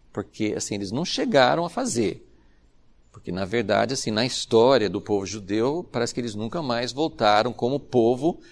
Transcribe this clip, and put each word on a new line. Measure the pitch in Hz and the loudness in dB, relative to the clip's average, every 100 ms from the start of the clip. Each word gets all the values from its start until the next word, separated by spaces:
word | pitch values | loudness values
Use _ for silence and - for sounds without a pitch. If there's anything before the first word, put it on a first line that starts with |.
| _ | _
Porque, | - 98 - 107 - | -10 -10 -4 -4 -4
assim, | - 104 | -6 -6
eles | 98 | -6
não | 120 | -6
chegaram | 180 - 262 143 127 151 170 | -4 -4 2 4 6 4 -2
a | |
fazer. | - 254 117 98 - - _ _ _ _ _ _ _ _ | -4 -4 0 -2 -4 -12 _ _ _ _ _ _ _ _
Porque, | - - | -16 -10
na | 90 95 | -8 -4
verdade, | 117 104 104 113 | -2 0 0 0
assim, | 139 117 | -4 -4
na | 107 | -2
história | 127 - - 113 120 135 101 | -2 -4 2 4 6 6 2
do | 98 | -2
povo | - 101 95 | -2 -2 -2
judeu, | 107 95 107 123 165 - | -8 -4 -2 0 -2 -6
parece | 123 117 | -4 -4
que | - | -4
eles | 120 104 | -8 -8
nunca | 113 175 | -8 -6
mais | 139 117 123 | -4 -4 -4
voltaram | 127 156 - 110 104 120 | -4 -4 2 4 4 2
como | - 120 143 | -2 -2 -2
povo, | - 123 113 127 156 180 - | 0 4 4 4 -2 -4 -10